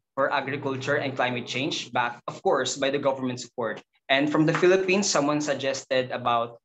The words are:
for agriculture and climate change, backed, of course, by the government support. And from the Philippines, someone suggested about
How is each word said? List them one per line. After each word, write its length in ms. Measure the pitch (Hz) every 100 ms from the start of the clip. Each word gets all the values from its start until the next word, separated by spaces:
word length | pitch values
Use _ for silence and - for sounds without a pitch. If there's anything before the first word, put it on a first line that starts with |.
| _ -
for 180 | 143
agriculture 600 | 143 131 139 139 131 127 143
and 200 | 143 127
climate 300 | 123 123 117
change, 460 | 123 147 - -
backed, 280 | 123 120 113 -
of 140 | -
course, 340 | 196 147 123 139
by 140 | 135
the 80 | 143
government 420 | 139 131 127 123
support. 420 | - - 110 104 - _ -
And 220 | 135 147
from 140 | 156 160
the 80 |
Philippines, 560 | 156 180 185 190 190 196
someone 320 | 156 143 147
suggested 720 | 151 131 135 135 - 131 127
about 460 | 123 120 120 117 -